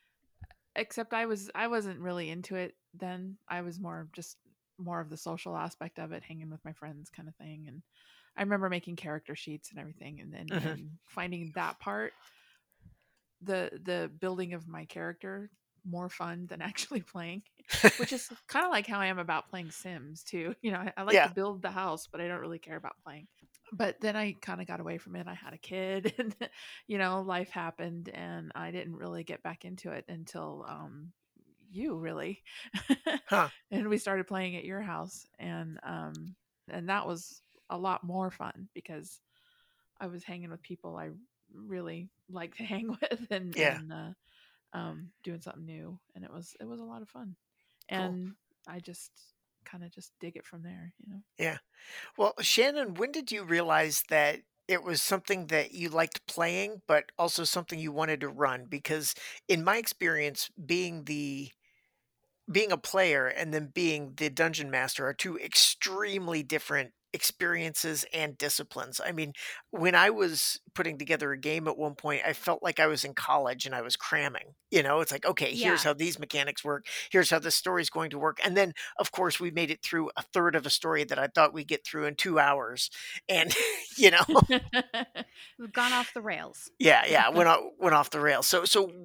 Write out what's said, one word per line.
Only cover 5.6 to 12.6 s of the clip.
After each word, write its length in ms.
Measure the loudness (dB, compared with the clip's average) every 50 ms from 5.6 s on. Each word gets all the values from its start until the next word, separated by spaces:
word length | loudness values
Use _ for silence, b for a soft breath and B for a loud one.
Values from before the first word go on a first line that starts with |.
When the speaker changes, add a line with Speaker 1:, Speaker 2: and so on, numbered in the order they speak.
| -8 -8 -10 -10 -14 -14 -12 -12
Speaker 1:
of 140 | -14 -12
it, 120 | -12 -14 -14
hanging 260 | -14 -16 -14 -14 -14
with 140 | -14 -14 -14
my 80 | -16 -16
friends 360 | -16 -16 -16 -16 -18 -20 -20
kind 200 | -20 -20 -18 -18
of 60 | -18
thing. 300 | -18 -18 -18 -16 -16 -16 -18
And 140 | -18 -20 -20 _ b b b b b b b b b
I 60 | -4
remember 260 | -2 0 0 0 0 -2
making 280 | -2 -4 -6 -8 -12 -10
character 360 | -8 -8 -8 -8 -8 -12 -14
sheets 360 | -12 -12 -12 -12 -12 -14 -16
and 80 | -16 -14
everything, 400 | -14 -16 -16 -16 -16 -16 -16 -16
and, 140 | -16 -16 -14
and, 140 | -14 -8 -6
Speaker 2:
Mm-hmm. 180 | -4 -4 -2 -4
Speaker 1:
and 220 | -6 -8 -10 -16 -18 -20 _
finding 460 | _ -10 -10 -8 -8 -8 -8 -10 -8 -8
that 240 | -6 -6 -6 -6 -8
part, 320 | -8 -8 -6 -6 -6 -8 -10 _ b b b b b b b b